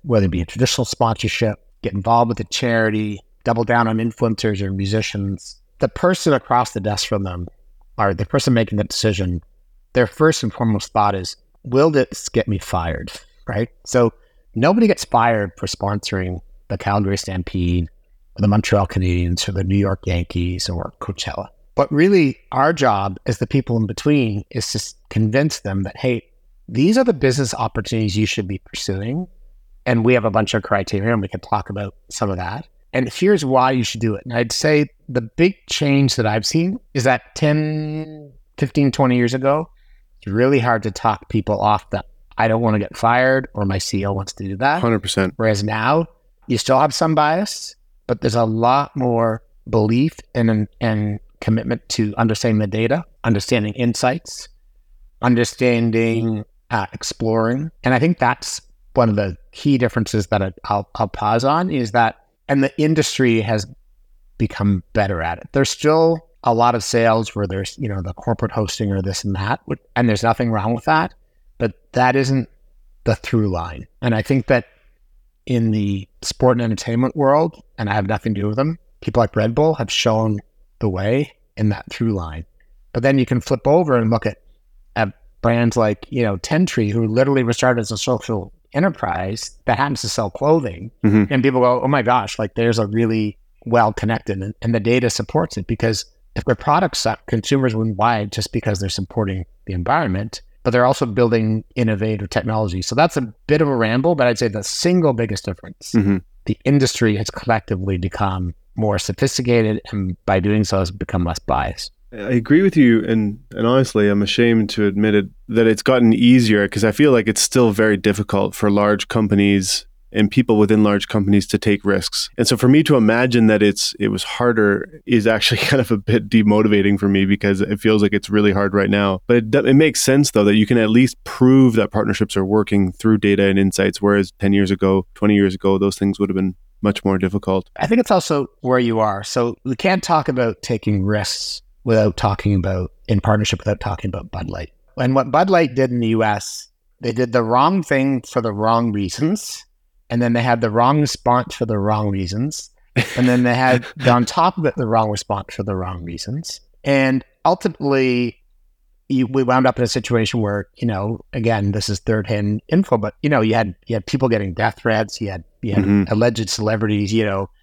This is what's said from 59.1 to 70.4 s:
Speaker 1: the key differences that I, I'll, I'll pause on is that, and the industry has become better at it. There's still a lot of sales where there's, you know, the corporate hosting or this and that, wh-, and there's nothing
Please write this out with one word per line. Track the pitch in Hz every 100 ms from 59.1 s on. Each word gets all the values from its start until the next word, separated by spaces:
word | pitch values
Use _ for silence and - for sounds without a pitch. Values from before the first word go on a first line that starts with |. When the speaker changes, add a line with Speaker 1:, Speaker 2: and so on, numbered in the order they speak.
| 104
Speaker 1:
the | 98 82 -
key | - 147 135
differences | 123 120 104 110 98
that | 104
I, | 95 -
I'll, | - 104 95 -
I'll | 107
pause | - 104 117
on | 135 156 185
is | 143 113
that, | 117 113 - _ _ -
and | 139
the | 135 -
industry | 151 156 147 - 127 113
has | 104 107 107 - _ _ _ _ _ -
become | 110 - 101 92 -
better | 110 101 85
at | 82 85
it. | -
There's | 139 135
still | - 151 160 165 160 _ _
a | 120
lot | 117 120
of | 117
sales | - 117 117 113 107 107
where | 95
there's, | 95 95 -
you | 120
know, | 95
the | 92
corporate | - - 107 110
hosting | 113 101 - 104
or | 98
this | 95 95
and | 101 95
that, | 98 139 -
wh-, | - _
and | 120 120
there's | 104
nothing | 117 117